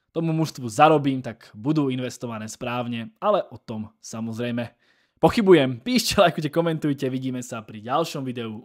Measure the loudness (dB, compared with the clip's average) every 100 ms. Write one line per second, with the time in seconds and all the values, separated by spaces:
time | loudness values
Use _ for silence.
0 | _ -4 -2 0 -2 -4 -6 4 6 6
1 | 2 -2 -6 -12 -18 -6 0 0 0 -2
2 | -6 -8 -10 -8 -10 -10 -6 -4 -4 -6
3 | -10 -4 0 0 -2 -12 -12 -10 -10 _
4 | -14 -10 -8 -6 -4 -4 -8 _ _ _
5 | _ 2 2 4 8 8 8 -2 0 0
6 | 2 4 4 4 -2 0 0 0 -2 -2
7 | -2 -4 -6 -8 -10 -12 -12 -14 -4 -2
8 | -2 -4 -8 -6 -8 -10